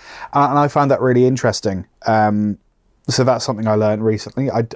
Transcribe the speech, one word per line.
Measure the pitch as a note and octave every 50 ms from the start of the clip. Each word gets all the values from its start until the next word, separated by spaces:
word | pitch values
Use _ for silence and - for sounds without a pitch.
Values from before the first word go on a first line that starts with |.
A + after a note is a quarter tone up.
| - - - - - - -
Uh, | C#3+ C#3+ C3+
and | C3 C#3+
I | D3 C#3+
found | - D3+ C#3+ C#3
that | C3+ A#2+
really | A#2 B2+ B2 B2 B2
interesting. | B2+ C3+ B2 - B2 G2+ - - G#2+ G2 F#2 F2 _ _ _ -
Um, | - A2 A2 G#2+ G#2+ G#2+ G#2 G#2 G#2 G2+ - _ _ _ _ _ _ _ _ _ -
so | C3 - C3
that's | B2+ B2+ A#2 -
something | - B2+ G#2 A2 A2
I | G#2+
learned | G#2+ G#2+ G#2+ G#2+ G#2+ A2
recently. | A2+ G#2+ G2+ - - - - C3+ C3+
I, | - A#2 A#2 A2+ -